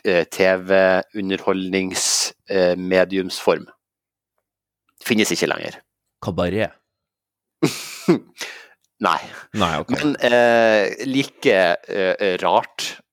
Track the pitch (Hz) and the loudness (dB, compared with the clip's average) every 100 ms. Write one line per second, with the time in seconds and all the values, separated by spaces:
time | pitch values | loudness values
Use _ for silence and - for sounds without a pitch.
0 | 107 90 80 - 92 95 92 95 95 92 | 0 0 0 2 2 2 2 2 4 2
1 | - 107 95 95 - 95 92 95 92 90 | -2 -6 -6 -4 -2 -2 -2 -2 -2 -4
2 | - - - - - 98 90 90 92 92 | -2 -2 -4 -8 -4 0 2 0 0 2
3 | 90 95 92 - - 80 - - _ _ | 2 -2 -4 -4 0 0 -2 -20 _ _
4 | _ _ _ _ _ _ _ _ _ _ | _ _ _ _ _ _ _ _ _ _
5 | - 110 104 87 73 78 80 - _ _ | -2 0 2 0 -2 -4 -8 -14 _ _
6 | _ - - 87 90 98 101 - _ _ | _ -12 -8 -2 -2 -2 -6 -8 _ _
7 | _ _ _ _ _ - - - - - | _ _ _ _ _ -4 -4 -4 -14 -8
8 | - 147 - - - - - _ _ - | 0 0 -2 -16 -16 -16 -20 _ _ -4
9 | 98 80 - - - 107 87 76 82 - | 0 0 -4 -18 -10 -2 -2 -2 -4 -2
10 | 151 139 123 120 120 117 113 107 98 - | -2 0 2 4 4 4 4 4 0 -4
11 | 131 131 135 - 143 98 90 87 - 98 | -4 -2 -4 -2 2 4 4 0 -4 -2
12 | 92 87 101 90 90 101 - - - - | -2 0 0 0 2 0 0 -8 -12 -12
13 | _ | _